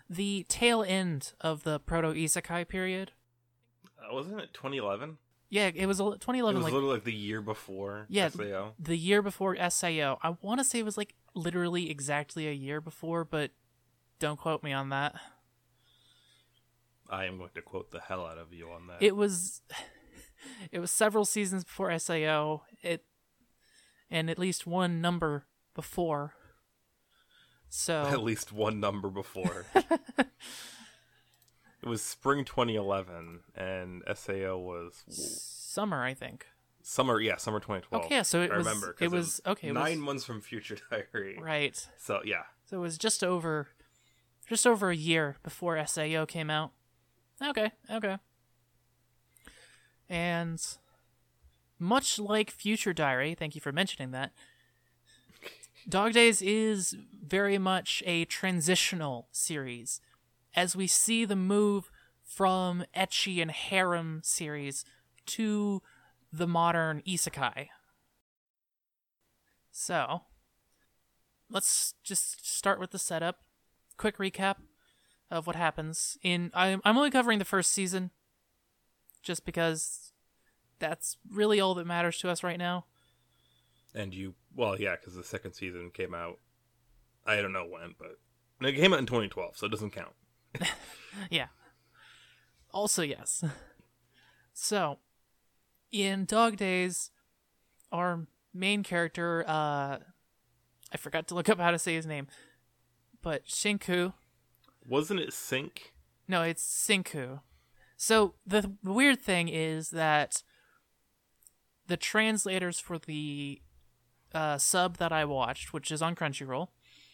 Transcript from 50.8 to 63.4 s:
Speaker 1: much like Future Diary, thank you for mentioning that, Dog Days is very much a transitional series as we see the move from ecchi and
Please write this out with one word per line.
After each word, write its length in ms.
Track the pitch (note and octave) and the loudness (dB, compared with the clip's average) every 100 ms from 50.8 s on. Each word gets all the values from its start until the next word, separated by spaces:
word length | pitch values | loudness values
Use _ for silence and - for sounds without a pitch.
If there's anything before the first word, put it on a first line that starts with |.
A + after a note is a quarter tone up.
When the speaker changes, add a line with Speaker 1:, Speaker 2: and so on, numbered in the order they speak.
| _ _ _ _ _ _ _ _ _ _ | _ _ _ _ _ _ _ _ _ _
Speaker 1:
much 420 | E3+ C4 - - | 2 4 4 -2
like 320 | G3+ G#3+ G#3+ | 2 2 2
Future 420 | - G#3 A3 G#3 | -2 0 2 2
Diary, 420 | E3 C#3+ B2+ D3 E3+ | 2 4 4 0 -2
thank 200 | D#3 D3+ | -6 -6
you 60 | |
for 100 | C#3+ | -4
mentioning 400 | D3 G3 - C3 | 0 0 -2 -6
that, 220 | B2+ C#3 - - _ _ _ _ _ _ _ _ - - - - - G#3 | -4 -6 -8 -20 _ _ _ _ _ _ _ _ -20 -18 -18 -20 -18 -2
Dog 240 | F#3+ A3 | 2 6
Days 300 | A#3 A#3 G#3+ | 8 8 8
is 560 | F#3+ G#3+ A3 G3+ F3 G3 - - D3 | 2 4 4 2 -2 -6 -14 -18 -2
very 320 | F#3+ G3+ G3 | 2 4 4
much 460 | F#3 F#3 - - F3+ | 4 2 0 -2 2
a 200 | E3+ E3 | 2 0
transitional 1040 | - F#3+ F3+ D#3 - - F3+ D3 A#2+ - | 0 0 2 4 4 4 0 -2 -4 -6
series 720 | - - D3+ C3 A#2+ A2+ - - _ _ _ _ - | -4 -2 -2 -4 -6 -8 -8 -10 _ _ _ _ 0
as 200 | F3+ F3+ | 2 0
we 120 | F#3 | 2
see 380 | - - A3+ A3 | 4 4 4 4
the 100 | G3 | 2
move 560 | F#3 G#3 G#3 G3+ - - _ _ | 4 4 4 2 -2 -18 _ _
from 600 | - - F#3+ F#3 F3+ F3 - F#3 | -16 2 4 4 2 -2 -4 -2
ecchi 440 | F#3+ - G3 | 0 0 0
and 120 | F3 | 0